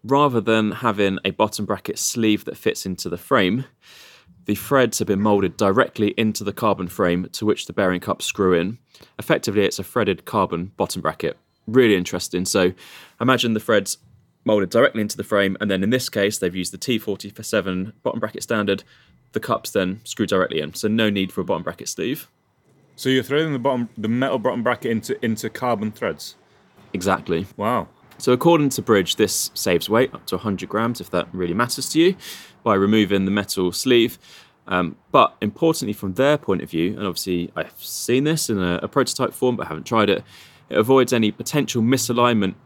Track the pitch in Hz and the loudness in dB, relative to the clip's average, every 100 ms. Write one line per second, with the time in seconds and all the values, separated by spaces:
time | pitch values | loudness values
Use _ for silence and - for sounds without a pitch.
0 | 110 139 147 123 104 113 107 - 123 104 | 2 4 4 2 2 2 2 0 -2 2
1 | 98 98 98 - 107 - 104 101 - - | 0 0 -4 0 -2 0 -6 -6 -6 -6
2 | - 120 110 104 - - 110 - 95 90 | -4 0 2 2 -2 -4 -4 -4 -6 -8
3 | - 87 - 131 92 113 139 _ _ - | -8 -8 0 2 2 0 -4 _ _ -20
4 | - - _ - - 104 - 139 120 - | -20 -20 _ -14 -6 -6 0 2 2 0
5 | 104 98 107 101 95 - 101 101 - - | -2 2 4 4 2 0 2 4 0 0
6 | 104 - 110 107 101 - 113 95 87 - | -2 0 -2 -2 -6 -2 0 0 -4 0
7 | 92 87 90 - 104 101 - - 95 90 | 0 2 -2 -4 -2 -2 -2 -2 0 0
8 | - - - - 95 87 90 120 _ - | -2 -6 -4 0 2 4 0 -6 _ -20
9 | - - - - - 104 98 - 98 123 | -20 -18 -2 -2 0 0 0 -2 -6 -2
10 | 101 92 - 110 92 85 92 - 90 95 | 0 -2 -2 -2 0 -2 -8 -4 -4 -2
11 | 78 76 80 - _ _ - 120 120 95 | -6 -4 -6 -6 _ _ 0 4 6 4
12 | 90 90 - 90 92 101 90 92 - - | 0 -6 -4 -4 0 2 2 0 -18 -20
13 | - _ 120 123 120 107 - 107 98 - | -20 _ 2 2 2 -2 2 0 0 -10
14 | _ _ _ _ - 107 92 113 131 110 | _ _ _ _ 0 0 2 4 2 2
15 | 107 - 104 104 98 95 107 95 98 127 | -4 -6 -2 2 2 0 -2 0 2 0
16 | - 110 101 104 90 92 87 98 - 113 | -2 0 0 0 -4 -2 -8 -8 -4 -4
17 | - 98 101 - 113 110 92 92 101 - | -2 -8 -8 -14 -2 -2 0 -4 -6 -6
18 | - 120 110 - - 113 101 98 - _ | -6 -4 -6 -8 -2 -2 0 -2 -4 _
19 | _ _ _ - - 117 - 104 92 95 | _ _ _ -8 -2 -4 -2 -2 -2 -4
20 | - - 101 95 92 80 76 - 107 110 | -10 -4 0 0 0 -2 -6 -6 -2 0
21 | 107 101 95 - 85 85 90 87 - - | 2 0 -2 -4 -4 -4 -4 -10 -12 -6
22 | 90 151 - _ _ _ _ _ _ - | -4 -6 -10 _ _ _ _ _ _ -8
23 | 131 131 117 143 160 139 123 127 117 - | 0 0 0 -2 0 -2 0 -2 -4 -6
24 | 107 120 135 127 117 120 117 120 123 113 | -2 0 0 0 -2 -2 -2 -2 -2 -4
25 | - 127 120 107 113 - 123 113 107 107 | -2 -4 -2 -2 -6 -6 -2 -2 -4 -4
26 | 110 78 - - _ _ _ _ - 95 | -4 -4 -12 -18 _ _ _ _ -10 -4
27 | 92 92 - 82 92 - 104 120 82 _ | 0 0 0 -4 -4 -6 -2 -2 -4 _
28 | _ - - 127 170 170 143 - 107 104 | _ -6 2 4 6 6 4 0 2 4
29 | 90 - 104 - - - - 87 - 110 | 4 2 2 2 -4 -4 0 0 2 2
30 | 131 - - 92 110 95 90 104 113 120 | 2 -2 -8 -6 -4 -4 -4 -2 -2 -4
31 | 92 90 85 92 87 90 123 - 131 156 | -4 -4 -4 -6 -4 0 -2 -2 -2 2
32 | 170 190 - - - _ 117 98 98 110 | 2 2 -10 -18 -20 _ 0 2 4 4
33 | 98 98 95 101 95 - 92 85 131 123 | 4 2 2 0 -2 -2 -2 0 4 4
34 | 117 - - - - _ - 92 87 - | 4 -2 -20 -20 -20 _ -4 -2 -2 -6
35 | _ - - - 104 - 165 156 107 104 | _ 4 4 2 -6 0 0 0 -4 -6
36 | 98 92 135 147 - 92 - 80 87 107 | -6 0 2 2 0 -2 -2 -2 -2 -2
37 | 98 85 - 90 85 - 78 - - - | -6 -6 -4 -4 -4 -8 -10 -12 -12 -10
38 | - 127 147 160 - 104 90 87 - 147 | 0 0 2 -2 -2 0 0 -2 -2 0
39 | 123 - 127 - 127 120 - 78 - 113 | 0 -2 -4 0 -2 0 -6 -10 -2 2
40 | 104 98 - - - - _ - 110 135 | 2 2 -4 -20 -20 -20 _ 0 4 4
41 | 123 120 107 - 117 151 135 120 113 131 | 4 2 0 -2 -4 -2 -2 0 2 0
42 | - 120 120 113 98 92 | 0 2 2 4 0 -4